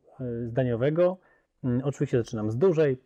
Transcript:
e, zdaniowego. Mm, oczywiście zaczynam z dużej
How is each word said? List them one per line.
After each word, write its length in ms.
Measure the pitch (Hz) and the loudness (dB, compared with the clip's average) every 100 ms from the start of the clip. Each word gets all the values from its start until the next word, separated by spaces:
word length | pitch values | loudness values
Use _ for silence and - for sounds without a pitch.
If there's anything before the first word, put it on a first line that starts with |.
| _ - | _ -12
e, 280 | 127 117 120 | -8 -6 -4
zdaniowego. 680 | 117 127 113 135 160 180 185 _ _ _ _ | -2 0 2 2 2 2 0 _ _ _ _
Mm, 180 | 131 123 | -2 -2
oczywiście 340 | 139 - 147 127 | -2 -2 0 0
zaczynam 340 | 110 113 107 | -2 -4 -4
z 60 | 117 | 0
dużej 400 | 190 156 151 127 | 2 4 2 0